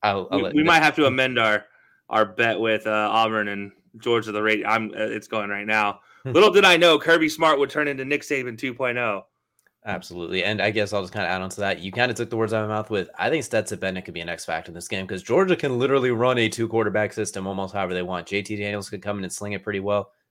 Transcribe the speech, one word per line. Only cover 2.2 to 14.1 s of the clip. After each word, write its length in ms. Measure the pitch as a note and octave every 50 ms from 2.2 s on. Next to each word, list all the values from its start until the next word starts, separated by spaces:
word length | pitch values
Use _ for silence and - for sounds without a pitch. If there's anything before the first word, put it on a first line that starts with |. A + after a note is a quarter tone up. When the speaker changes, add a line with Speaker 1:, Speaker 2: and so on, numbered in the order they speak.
| G#2+
Speaker 2:
bet 360 | G2 F#2+ - A#2+ A2+ - G2
with, 260 | A2+ A2 A2 G#2+ -
uh, 220 | A2 G#2+ G#2+ G#2+ G#2
Auburn 380 | G#2+ A2+ A2+ A2 A2 G#2+ G#2 G#2
and 240 | G2+ G2+ G2+ G2+ - _ _ _ - A2
Georgia. 320 | - A#2+ A#2 A2+ G#2+ A2
The 120 | G#2 G#2+
rate, 220 | G#2+ A2 G#2+ G#2 G2+
I'm, 280 | G#2+ A2 A2+ A2 G#2
uh, 60 | G#2+ A2
it's 280 | A2 G#2+ A2+ G#2+ -
going 240 | - A2+ G#2+ G2+ G2+
right 160 | G2+ G2+ G#2
now. 320 | A2 A2 G#2+ G#2 G#2 - - _ _ - _
Speaker 1:
Hmm. 80 | - C3
Speaker 2:
Little 220 | B2+ E3 G#3+ G#3
did 120 | F3+ G3+ G3
I 120 | F#3 F3
know, 200 | E3 F3 E3+ D#3
Kirby 320 | C#3+ - D#3+ E3 E3+ D#3+ D3+
Smart 300 | D#3 - E3 D#3 D3 C#3
would 120 | C#3+ C3+
turn 180 | - D#3 D3 C#3+
into 160 | C#3 C3 C3
Nick 180 | C3+ D3 C#3+
Saban 340 | - - C#3+ C3+ B2 B2 A2+
two 160 | A2 C#3 C3
point 260 | A#2+ B2 C3 B2 A#2+ B2
oh. 280 | B2 A2 G2+ F#2+ - _ _ _ _ _ _ _ _ _ _ _ -
Speaker 1:
Absolutely. 580 | G#2+ F#2+ F#2 - - F2+ F2 E2+ E2+ F#2 F#2 F2
And 160 | G#2 G#2+ G2+
I 100 | F#2+ G#2+
guess 220 | G#2+ A2 G#2 G2
I'll 80 | G#2+ G2+
just 140 | F#2 F2+ -
kinda 120 | G#2 F#2
add 140 | E2+ F#2 F#2
on 80 | F#2 F#2
to 120 | - G#2
that. 180 | G2+ G2 F#2 D#2+
You 120 | F2 G2
kinda 220 | F#2+ A#2+ B2 B2
took 160 | A2+ A#2 A#2 -
the 80 | A#2+
words 160 | A2+ A2+ G2+
out 100 | A2+ A2
of 60 | G#2+ G#2+
my 60 | G#2+
mouth 160 | G#2+ - -
with, 180 | A2 G2 F2+ - - -
I 120 | F#2 A#2+
think 140 | D#3+ D#3+ -
Stetson 340 | - - - - - G2+ -
Bennett 260 | F#2+ F#2+ F#2 F#2 F#2
could 80 | F#2